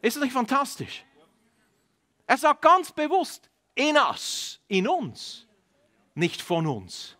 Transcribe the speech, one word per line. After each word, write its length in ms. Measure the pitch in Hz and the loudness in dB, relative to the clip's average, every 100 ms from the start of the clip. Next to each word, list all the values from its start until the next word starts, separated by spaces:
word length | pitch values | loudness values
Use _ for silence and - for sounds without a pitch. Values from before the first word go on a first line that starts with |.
Ist 140 | 220 285 | 0 0
das 80 | |
nicht 100 | 285 | -2
fantastisch? 720 | 262 240 269 277 - 117 - - _ _ _ _ _ _ _ _ _ _ _ - | -2 0 0 0 -6 -12 -12 -18 _ _ _ _ _ _ _ _ _ _ _ 0
Er 120 | 254 | 2
sagt 260 | 311 285 | 4 4
ganz 280 | 320 359 349 | 6 6 4
bewusst, 580 | - 302 370 320 - _ _ _ - | -4 0 0 -2 -8 _ _ _ -2
in 200 | 285 294 | 2 4
us, 640 | 214 - - - - - _ | 2 -2 -6 -8 -8 -12 _
in 200 | 196 202 | 0 2
uns, 580 | 349 202 107 - - - _ _ _ _ _ _ - | 0 -2 -10 -14 -16 -20 _ _ _ _ _ _ -2
nicht 260 | 165 - | -2 -2
von 240 | - 170 160 | -2 0 0
uns. 500 | 120 90 - - - | -4 -8 -14 -16 -20